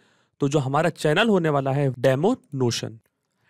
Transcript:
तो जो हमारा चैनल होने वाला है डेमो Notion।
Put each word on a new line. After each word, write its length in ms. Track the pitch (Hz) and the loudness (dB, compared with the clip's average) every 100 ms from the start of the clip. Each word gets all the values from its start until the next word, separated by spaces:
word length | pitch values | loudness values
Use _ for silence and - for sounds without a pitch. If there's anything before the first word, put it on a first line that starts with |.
| _ _ _ _ | _ _ _ _
तो 80 | 143 | -2
जो 100 | 156 | 0
हमारा 300 | 131 143 165 | 0 0 0
चैनल 400 | - 156 160 233 | -2 0 2 2
होने 200 | 190 160 | 2 2
वाला 220 | 143 135 | 0 -2
है 180 | 135 139 120 | -2 -2 0
डेमो 360 | 135 131 190 262 _ 135 | 0 2 0 -2 _ -4
Notion। 380 | 123 - 113 113 _ _ _ _ _ | -2 -2 -8 -14 _ _ _ _ _